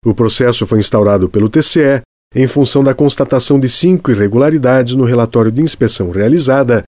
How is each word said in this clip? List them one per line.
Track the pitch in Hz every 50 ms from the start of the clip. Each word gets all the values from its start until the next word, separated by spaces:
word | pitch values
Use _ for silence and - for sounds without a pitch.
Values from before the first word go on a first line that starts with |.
| _
O | 117 104
processo | - 117 110 - - 131 123 117 - 110
foi | 98 117 107
instaurado | 104 - - 110 104 104 101 98 92 90
pelo | - 104 101 110
T | 107 156
C | 147 - - 175 151 139 139 131 - _ _ _ _ _ _
E | 127 131
em | 127
função | - 143 143 120 - 143
da | 139 135 131
constatação | - 147 143 - - 143 - - 131 - - 147 139
de | 135 123
cinco | - - - 175 185 180 - -
irregularidades | 123 101 104 101 101 120 135 151 156 156 127 123 127 131 127 117 123
no | 135 131
relatório | 117 123 120 117 113 - 120 113 110
de | 110 127
inspeção | 160 160 - - - 110 - - 98 90
realizada | 87 95 101 113 143 175 147 120 131 139 139 120 120 110 - _ _